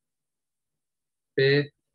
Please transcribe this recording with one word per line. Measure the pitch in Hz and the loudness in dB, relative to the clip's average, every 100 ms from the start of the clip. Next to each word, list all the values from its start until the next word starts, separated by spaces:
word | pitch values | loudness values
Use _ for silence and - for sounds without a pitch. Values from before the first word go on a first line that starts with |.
| _ _ _ _ _ _ _ _ _ _ _ _ _ - | _ _ _ _ _ _ _ _ _ _ _ _ _ -4
P | 135 143 143 _ _ | 0 0 -2 _ _